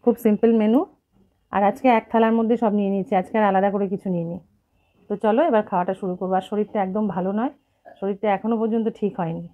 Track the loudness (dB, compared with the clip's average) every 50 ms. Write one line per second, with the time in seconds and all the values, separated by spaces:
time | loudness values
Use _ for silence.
0 | 0 0 -2 2 0 0 2 2 2 2 4 4 4 4 2 2 0 -2 _ _
1 | _ _ _ _ _ _ _ _ _ _ -2 2 2 2 0 2 2 2 2 2
2 | 0 0 0 2 2 4 2 2 2 0 0 2 2 0 0 0 0 0 -2 -2
3 | -2 0 0 -2 -2 0 0 2 2 4 4 2 2 2 0 0 -2 -2 -4 -6
4 | -4 -4 -4 -4 -4 -6 -8 -12 -14 _ _ _ _ _ _ _ _ _ _ _
5 | _ _ -8 -2 0 2 2 4 2 4 2 0 0 0 -2 -2 -2 -2 -4 -4
6 | -4 -6 -4 -4 -4 -2 -2 -2 -2 -2 -4 -4 -4 -2 -2 -4 -4 -2 -2 -2
7 | -2 -2 -2 -2 -4 -2 -2 -2 -4 -4 -6 _ _ _ _ _ _ -20 -12 _
8 | -6 -6 -4 -2 0 -2 -2 0 0 -2 -2 0 0 0 0 0 -2 -2 -4 -4
9 | -4 -4 -4 -4 -6 -6 -6 -8 -12 -14